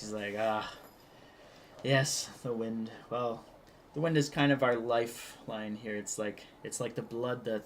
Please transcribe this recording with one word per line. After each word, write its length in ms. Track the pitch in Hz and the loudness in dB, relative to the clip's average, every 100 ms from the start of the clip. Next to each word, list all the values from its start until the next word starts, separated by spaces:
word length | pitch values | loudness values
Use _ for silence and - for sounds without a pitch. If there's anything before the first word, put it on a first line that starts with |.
He's 120 | 107 | -8
like, 240 | 107 101 101 | -6 -4 0
Ah, 340 | 110 107 107 - - - - - - - - - - - | 2 0 -2 -12 -18 -20 -20 -20 -20 -20 -20 -20 -20 -6
yes, 460 | 123 135 135 - - - | 4 4 4 0 -6 -8
the 100 | 127 | -4
wind. 380 | 113 113 113 113 - - | -2 -2 -4 -6 -10 -6
Well, 340 | 120 120 113 - - - - - | -2 -2 -4 -10 -20 -20 -20 -12
the 60 | - | -2
wind 160 | 165 156 | 4 4
is 120 | 139 | 4
kind 240 | - 143 | 4 6
of 100 | 135 | 6
our 140 | 131 117 | 6 4
lifeline 1000 | 117 117 117 - - - - 113 107 107 | 4 2 2 -4 -14 -14 -8 -6 -6 -6
here. 200 | 117 104 | -4 -6
It's 220 | 101 - | -4 -2
like, 260 | 104 101 - - | -2 -4 -14 -14
it's 180 | 107 - | -10 -6
like 140 | 120 | -4
the 80 | - | -4
blood 420 | 107 113 123 123 | -6 -4 -2 -2
that 200 | 113 110 | -2 -2